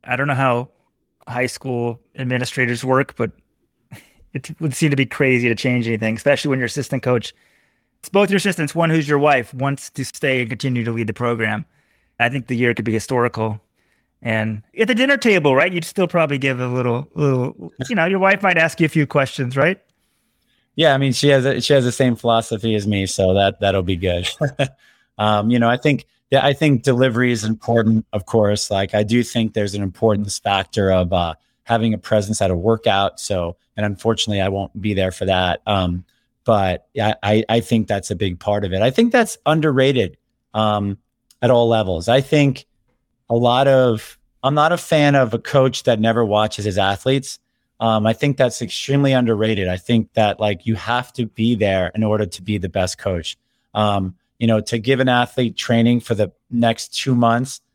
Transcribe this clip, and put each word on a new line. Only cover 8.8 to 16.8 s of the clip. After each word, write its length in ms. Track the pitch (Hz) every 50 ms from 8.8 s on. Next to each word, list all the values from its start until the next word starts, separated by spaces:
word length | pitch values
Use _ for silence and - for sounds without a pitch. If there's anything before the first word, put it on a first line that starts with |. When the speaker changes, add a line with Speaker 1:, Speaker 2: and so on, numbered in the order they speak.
| 170 160
Speaker 1:
who's 180 | 160 165 147
your 120 | 143 147 143
wife, 340 | 143 151 143 131 117 - -
wants 380 | 127 131 139 139 135 - -
to 140 | _ - 135
stay 360 | - - - - 143 131 127
and 80 | 127 110
continue 360 | 123 110 - 135 123 120 113
to 80 | 117 117
lead 160 | 113 113 107
the 40 | 107
program. 540 | - 120 120 120 110 113 107 107 107 - _ _ _ _ _ _ _ _ _ _ _
I 100 | 117 120
think 180 | 131 139 117
the 100 | - 127
year 160 | 117 123 120 117
could 120 | - 107
be 80 | 113 110
historical. 680 | 110 - - 131 123 120 120 - - 110 110 107 107 _ _ _ _ _ _ _ _ _ _ _ _ -
And 400 | 120 110 110 110 110 110 107 - _ _ -
at 100 | 220 208
the 60 | 247
dinner 220 | 214 254 269 285
table, 400 | 269 - 233 202 180 147 147 131
right, 160 | 131 160 185 185
you'd 120 | 175 165
still 220 | - - - 185
probably 320 | 170 - 175 160 147 143 135
give 220 | 135 139 131 123
a 80 | 127 123
little, 400 | 123 127